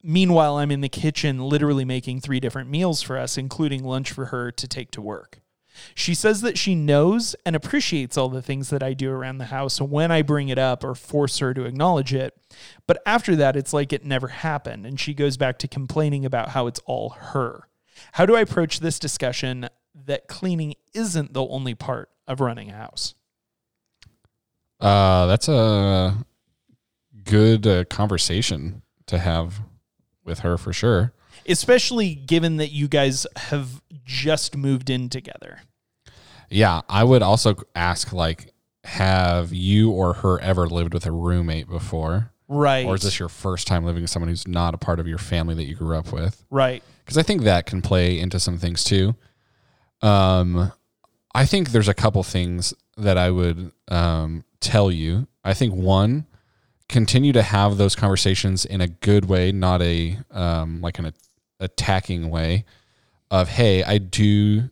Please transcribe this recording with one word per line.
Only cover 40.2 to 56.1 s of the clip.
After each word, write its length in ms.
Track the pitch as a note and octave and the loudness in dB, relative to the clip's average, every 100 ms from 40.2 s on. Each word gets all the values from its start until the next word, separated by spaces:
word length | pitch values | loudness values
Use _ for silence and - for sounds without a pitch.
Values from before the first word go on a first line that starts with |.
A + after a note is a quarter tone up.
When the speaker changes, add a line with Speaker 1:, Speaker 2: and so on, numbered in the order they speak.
| F#2+ F2+ | 0 0
Speaker 2:
ever 280 | F#2 F#2 E2+ | 0 0 2
lived 260 | E2+ E2+ | 0 -2
with 120 | E2 E2 | -2 -4
a 60 | |
roommate 560 | E2 E2+ F2 E2+ D#2+ C#2+ | -4 0 0 0 -4 -6
before? 640 | E2+ - E2 D#2 F2+ A2+ _ _ | -10 -6 -6 -2 -2 -4 _ _
Speaker 1:
Right. 380 | C#3+ D3 C3+ B2+ | 0 2 2 0
Speaker 2:
Or 100 | F#2+ | -2
is 60 | |
this 180 | F#2+ - | -2 -4
your 100 | F2 | -8
first 380 | - G2 F2+ - | -6 -6 -4 0
time 160 | F2+ | 0
living 200 | E2+ E2+ | 0 -4
with 80 | E2+ | -4
someone 180 | E2+ E2+ | -4 -4
who's 180 | E2+ - | -4 -4
not 260 | F2 F2 | -2 -2
a 40 | E2 | -2
part 220 | - E2+ | -4 -2
of 80 | E2+ | -4
your 100 | E2 | -8
family 380 | - E2+ E2 E2 | -4 -2 -2 -4
that 100 | C#2+ | -6
you 100 | - | -6
grew 220 | D#2+ D#2+ | -4 -4
up 160 | E2 | -4
with? 320 | - E2+ - _ | -4 -4 -6 _
Speaker 1:
Right. 320 | C3+ C3 B2+ _ _ - | 0 0 -2 _ _ -2
Speaker 2:
'Cause 120 | C3 | 0
I 60 | |
think 180 | D#3+ G3+ | 2 2
that 220 | A2 F2+ - | 4 4 2
can 160 | F#2+ | -4
play 360 | - F#2 F2+ F2+ | 2 2 4 0
into 200 | F2+ F#2 | -2 -2
some 180 | - E2+ | -2 -2
things 260 | F2 E2+ | -4 -2
too. 320 | - G2 F#2+ A#2 _ _ _ _ _ _ _ _ | 2 4 2 0 _ _ _ _ _ _ _ _
Um, 720 | A2 G2+ F#2+ F#2 F2 F2 F#2+ - _ _ _ _ _ | 4 6 6 4 2 2 0 -4 _ _ _ _ _
I 120 | - C3+ | 0 2
think 260 | G3+ D3+ | 2 2
there's 160 | A#2 G#2 | 2 2
a 40 | |
couple 300 | G2 A2 G#2 | 2 2 2
things 500 | F2+ F#2 F2+ F2 F#2 - _ - | 0 -2 -2 -2 -6 -8 _ -2
that 200 | G#2 F2+ | 2 4
I 120 | F2+ | 4
would, 400 | F2+ F2 E2+ F2+ _ - | 2 0 -2 -8 _ -4
um, 540 | F2 E2+ D#2+ D#2+ E2 - _ | 0 2 0 -2 -6 -10 _
tell 320 | - G#2 G2+ | 0 4 4
you. 360 | E2+ D#2 F#2 C3 _ | 2 0 -2 -4 _
I 100 | F#2+ | -4
think 200 | F#2+ B2 | 0 0
one, 520 | F#2 F#2 F#2+ G#2 | 2 4 4 4